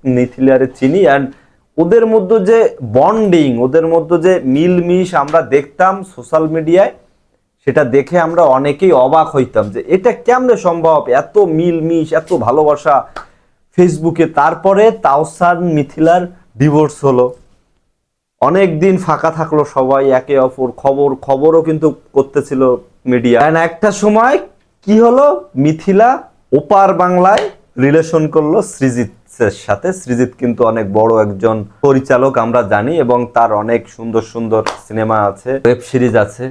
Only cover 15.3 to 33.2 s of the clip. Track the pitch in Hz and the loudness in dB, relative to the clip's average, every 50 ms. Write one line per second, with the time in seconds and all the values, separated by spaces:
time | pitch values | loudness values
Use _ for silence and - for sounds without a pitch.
15.3 | - - 180 175 175 170 180 175 160 151 143 - - - 156 160 170 180 180 180 | -4 -2 0 0 0 0 -2 -2 -2 -2 -2 -4 -4 -2 0 2 2 0 -2 -6
16.3 | 180 _ _ _ _ 110 135 151 143 151 156 143 147 - - 139 131 123 123 123 | -14 _ _ _ _ 0 0 2 2 2 0 0 -4 -2 -2 0 2 2 0 0
17.3 | 123 - _ _ _ _ _ _ _ _ _ _ _ _ _ _ _ _ _ _ | -2 -10 _ _ _ _ _ _ _ _ _ _ _ _ _ _ _ _ _ _
18.3 | _ _ 123 135 165 190 196 180 160 151 170 196 185 185 - 170 151 143 - 160 | _ _ -2 0 2 2 0 0 0 0 0 0 0 0 -2 -4 -4 -2 -2 -4
19.3 | 165 160 160 156 156 151 143 - - 135 131 131 135 135 139 135 131 127 127 - | -4 -4 -6 -2 -2 -2 -2 -2 -2 -2 0 0 0 0 2 0 0 0 -2 0
20.3 | 143 135 131 131 127 - 131 123 123 - - 139 143 139 143 139 135 131 - - | 0 0 0 -2 -2 -4 -6 -6 -6 -4 -2 -2 0 2 0 0 -2 -4 -4 -4
21.3 | 135 135 143 160 160 165 156 160 156 156 160 151 147 - _ _ _ 139 135 - | -2 2 2 2 2 2 0 0 -4 0 -2 -2 -2 -4 _ _ _ -2 -2 -2
22.3 | - 147 143 - 143 131 131 127 123 120 - _ _ _ _ 127 123 123 117 123 | -4 -6 -4 -4 -2 0 0 0 0 -2 -6 _ _ _ _ -2 -2 0 2 2
23.3 | 120 143 143 156 160 165 165 170 165 - - 214 196 - 208 208 208 220 226 254 | 2 2 2 2 2 0 -2 -2 -4 -2 -2 -2 -2 0 0 0 2 2 2 2
24.3 | 294 370 - - _ _ _ _ _ _ _ 196 208 220 233 233 240 262 285 294 | 0 0 -4 -8 _ _ _ _ _ _ _ 2 2 4 4 4 4 4 2 2
25.3 | 330 - - - _ 127 139 151 156 160 - 196 190 196 226 247 269 - - _ | 0 -2 -8 -8 _ -2 0 0 -2 -2 -2 0 2 4 4 2 2 -2 -6 _
26.3 | _ _ _ _ - 143 147 - 208 196 196 190 190 165 180 180 180 180 180 185 | _ _ _ _ -2 -2 0 2 2 2 2 2 2 0 0 0 2 2 2 2
27.3 | 208 240 427 392 - _ _ _ _ - 127 139 147 160 160 160 170 160 156 151 | 2 2 -2 -6 -10 _ _ _ _ -2 0 2 2 2 0 0 -2 -2 -2 0
28.3 | 160 165 151 151 165 220 180 - - - 135 131 120 120 120 98 - _ _ _ | -2 -2 0 0 0 -2 -2 -4 -6 -4 -2 -2 -2 -2 -6 -6 -8 _ _ _
29.3 | - - 120 101 95 - - - 104 104 - 185 185 190 - 123 123 117 127 127 | -6 -2 -2 -2 -2 -6 -6 -6 -6 -4 -4 -6 -6 -6 -6 -6 -2 -2 -2 -2
30.3 | - _ 127 120 117 101 123 113 113 113 107 95 98 107 110 113 113 110 107 104 | -2 _ -6 -6 -2 0 0 0 0 -2 -6 -2 0 0 2 2 2 2 0 -2
31.3 | 101 95 104 113 110 110 101 101 _ _ - 143 135 131 131 - 135 123 131 135 | -2 -4 -2 -2 -2 -2 -6 -12 _ _ 0 0 2 0 0 0 0 0 0 0
32.3 | 131 127 113 117 117 123 113 98 107 104 107 127 165 170 135 120 123 123 | 0 -2 -4 0 -2 -2 0 0 -2 -2 -2 -2 -2 -2 0 0 0 -2